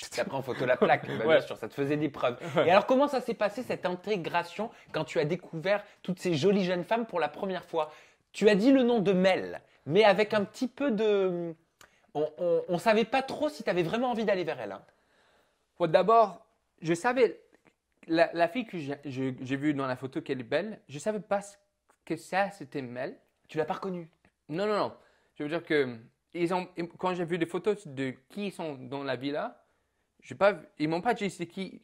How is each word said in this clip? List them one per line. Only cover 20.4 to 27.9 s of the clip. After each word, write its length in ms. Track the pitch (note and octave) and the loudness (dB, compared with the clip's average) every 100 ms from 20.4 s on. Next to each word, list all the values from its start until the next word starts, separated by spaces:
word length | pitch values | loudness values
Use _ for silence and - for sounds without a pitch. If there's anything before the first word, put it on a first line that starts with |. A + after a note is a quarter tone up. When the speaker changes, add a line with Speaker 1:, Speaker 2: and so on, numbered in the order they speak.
Speaker 2:
belle, 360 | A2+ C#3+ G#3+ G#3 - | -2 -4 -4 -10 -14
je 100 | C#3 | -10
savais 220 | G#3+ G#3+ | -6 -6
pas 220 | - G3+ | -2 -4
ce 160 | G3+ - _ _ _ _ - | -4 -18 _ _ _ _ -8
que 100 | D#3+ | -8
ça, 360 | - F3+ G3 | -4 -2 -2
c'était 300 | F#3+ C#3 D3 | -4 -10 -8
Mel. 360 | B2 B2 D3 C4 _ _ - | -8 -8 -8 -10 _ _ -10
Speaker 1:
Tu 80 | D#3 | -4
l'as 80 | D#3 | -4
pas 80 | F#3 | -4
reconnue ? 340 | G3 F3+ E3 _ _ _ - | -6 -8 -10 _ _ _ -10
Speaker 2:
Non, 180 | D#3+ G#3 | -4 0
non, 120 | G3+ | 0
non. 160 | B2 - _ _ _ - | -2 -4 _ _ _ -10
Je 80 | |
veux 60 | D3 | -6
dire 140 | E3 | -6
que, 340 | E3 D3+ C3 A#2 A#2+ _ _ | 0 2 0 -4 -16 _ _
ils 200 | E3+ E3+ | -2 0
ont, 140 | F#3 F3+ - F3 - | 0 -4 -8 -8 -4
quand 160 | F#3 F3+ | -4 -2
j'ai 80 | E3 | -2
vu 120 | F3+ | -2
des 80 | D#3+ | -2
photos 420 | F3+ G#3+ G#3 | -2 -2 -2
de 260 | D3+ | -4